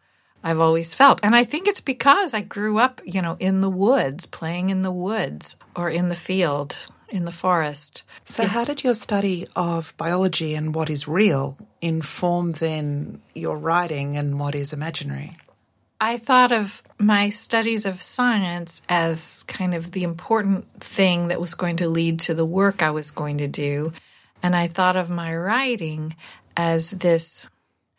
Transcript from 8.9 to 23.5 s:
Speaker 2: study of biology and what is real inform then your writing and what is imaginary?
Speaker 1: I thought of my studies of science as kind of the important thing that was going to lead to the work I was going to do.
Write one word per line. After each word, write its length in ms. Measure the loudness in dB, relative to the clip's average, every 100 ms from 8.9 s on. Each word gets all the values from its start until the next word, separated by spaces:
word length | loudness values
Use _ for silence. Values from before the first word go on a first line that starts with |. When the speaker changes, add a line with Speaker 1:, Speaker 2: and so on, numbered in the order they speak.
Speaker 2:
study 540 | 0 0 0 0 -2 -4 -2
of 380 | -2 -2 -4 -6
biology 580 | -2 2 2 0 -2 -4
and 180 | -2
what 160 | -2 -2
is 180 | -4 -2
real 500 | 2 4 4 0 -6 -18 _
inform 720 | -4 -2 -4 -2 0 0 -2
then 680 | -2 -4 -2 -4 -4 -6 -10 _
your 240 | -8 -6 -4
writing 600 | 0 0 0 -4 -4 -2
and 220 | -2 -2
what 160 | -4 -4
is 180 | -6
imaginary? 640 | -6 -8 -8 -8 -8 -10 -14 _ _ _ _ _ -4
Speaker 1:
I 180 | -4 -2
thought 340 | 4 6 6
of 320 | 4 0 -6 -16 0
my 300 | 4 4 2
studies 560 | -2 0 0 0 0 -2
of 160 | -4
science 800 | -4 0 2 2 0 -4 -6 -8 -2
as 560 | 0 0 0 -4 -6 -8
kind 260 | -4 -2
of 180 | -2 -4
the 120 | -4
important 640 | -4 -4 0 0 2 0 -2 -16
thing 500 | -6 2 4 4 0
that 120 | -2
was 140 | -4 -4
going 220 | -2 0
to 120 | 0
lead 300 | 2 2 2
to 120 | 0
the 120 | 0 0
work 380 | 4 2 4
I 80 | 0
was 180 | 0 -4
going 300 | -4 -4 -2
to 80 |
do. 460 | -4